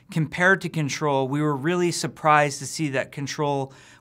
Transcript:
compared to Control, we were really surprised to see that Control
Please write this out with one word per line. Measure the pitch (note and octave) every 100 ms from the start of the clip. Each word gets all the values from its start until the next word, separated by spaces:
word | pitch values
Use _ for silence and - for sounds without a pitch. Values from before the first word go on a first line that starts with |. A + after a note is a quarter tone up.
| _
compared | E3 D3+ - F3+ F#3+
to | E3+
Control, | D#3+ C#3+ - D3+ C3+ C3
we | D3
were | D3+ C#3
really | D3+ F3+ F3
surprised | D#3+ D3 - D#3 D3+ D3 -
to | C3+
see | - D3+
that | C3 -
Control | - C#3 - D3 C#3 C3+ - - -